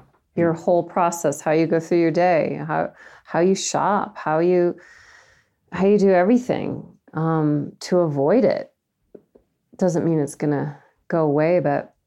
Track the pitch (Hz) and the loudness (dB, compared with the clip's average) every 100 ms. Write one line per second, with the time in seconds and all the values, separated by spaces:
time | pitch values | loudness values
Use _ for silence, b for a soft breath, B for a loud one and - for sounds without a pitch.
0 | - _ _ - 170 165 - 175 170 202 | -20 _ _ -2 -2 0 0 0 0 0
1 | 170 - 151 135 160 160 160 165 160 175 | 0 0 -4 -2 0 0 2 0 0 0
2 | 165 160 180 165 - 143 156 156 - - | 2 2 2 2 0 -4 -6 -4 -6 -8
3 | B B B 160 180 196 - 143 160 202 | B B B 0 0 0 -2 -2 0 -2
4 | - - 156 156 175 180 175 - B B | -4 -8 -4 0 2 2 0 -2 B B
5 | B B B B B B _ - 196 208 | B B B B B B _ -2 2 4
6 | 196 185 185 247 - 107 98 - - _ | 4 4 4 2 0 -6 -6 -8 -12 _
7 | _ 160 160 160 151 147 143 - - 180 | _ -4 -2 0 0 -2 -4 -10 -2 0
8 | 170 139 143 233 202 - - _ _ _ | 0 0 2 2 2 0 -6 _ _ _
9 | _ - _ _ _ _ _ - 185 165 | _ -20 _ _ _ _ _ -2 -2 0
10 | 165 160 143 - 151 143 147 147 B B | 0 0 -2 -4 -2 -2 -4 -10 B B
11 | - 170 156 143 156 175 147 143 - _ | -6 -2 0 2 2 0 0 -2 -6 _